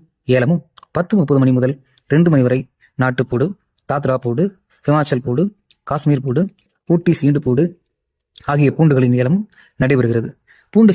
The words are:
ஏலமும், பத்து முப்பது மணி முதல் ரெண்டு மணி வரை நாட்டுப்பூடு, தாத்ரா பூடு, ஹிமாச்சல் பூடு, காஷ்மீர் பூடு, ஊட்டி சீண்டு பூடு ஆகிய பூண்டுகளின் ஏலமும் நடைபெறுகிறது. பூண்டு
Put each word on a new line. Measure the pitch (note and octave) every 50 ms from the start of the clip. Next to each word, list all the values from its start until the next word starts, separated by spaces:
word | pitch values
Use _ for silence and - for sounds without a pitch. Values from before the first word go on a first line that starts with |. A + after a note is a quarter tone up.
| - _ _ _ _ - B2+
ஏலமும், | B2+ B2 B2+ F3 F3 - _ _ - - _ _ D#3
பத்து | F3 F3 - G3+
முப்பது | D3 C#3+ D3 C3+
மணி | C3 C3 B2+ B2+
முதல் | B2 B2+ C#3+ - _ _ _ _ _ _
ரெண்டு | C#3 D3+ E3+ F3
மணி | D#3 C#3 B2+
வரை | B2 B2+ C3 C#3 - _ _ _ _ _ -
நாட்டுப்பூடு, | B2+ B2+ B2 - C3 - - A#2+ C3 F3+ G3 - _ _ _ _ _ _
தாத்ரா | C#3 C#3+ C#3+ - C3 B2+ -
பூடு, | B2 A#2 C3 F3 G3+ G3 _ _ _ _ _ _
ஹிமாச்சல் | - D3 D3+ C#3+ - D3 B2 B2
பூடு, | - B2 C3+ F3+ G3+ - _ _ _ _ _ _ -
காஷ்மீர் | C#3 D3+ - D3+ D3 C3+ B2+
பூடு, | C#3 B2 C#3+ F#3 G3 - _ _ _ _ _ _ _
ஊட்டி | E3 E3+ F3 F3+ D#3+ -
சீண்டு | - C#3 D3 C#3+ C#3
பூடு | C3 B2 B2 E3 F3 F3 _ _ _ _ _ _ _ _ _ _ _ _ - - -
ஆகிய | C#3+ D3 D3 C3+ B2+ -
பூண்டுகளின் | D#3+ D#3 C#3 C3 B2+ B2 B2 B2
ஏலமும் | B2 B2+ E3 G3 G#3+ - _ _ _ _ _ _
நடைபெறுகிறது. | C3+ C3 C#3 B2+ A#2+ A#2 A#2 A#2 A2+ - - _ _ _ _ _ _ _ -
பூண்டு | G3+ A3+ G#3 F3+